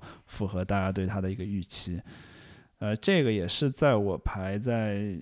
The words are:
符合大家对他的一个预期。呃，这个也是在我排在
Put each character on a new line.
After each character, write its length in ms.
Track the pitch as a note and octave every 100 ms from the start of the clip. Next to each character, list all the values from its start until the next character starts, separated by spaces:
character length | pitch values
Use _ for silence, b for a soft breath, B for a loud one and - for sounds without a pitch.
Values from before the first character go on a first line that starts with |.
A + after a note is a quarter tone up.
| B B -
符 220 | - G2
合 180 | F#2 F#2
大 140 | G2+
家 120 | F#2+
对 140 | G2 F#2
他 160 | G2+
的 80 | F#2
一 60 | F#2+
个 80 |
预 180 | G2 G2
期。 400 | - - F#2+ E2+ B B B B B B B -
呃， 160 | G#2+ G#2+
这 280 | G3 F#3
个 80 | B2
也 160 | G#2 F2
是 220 | - C#3+
在 260 | - D3 A2
我 220 | G2+ E2+
排 400 | - G2+ F#2+ G#2
在 580 | A#2+ A2+ G#2+ G2+ G#2 E2+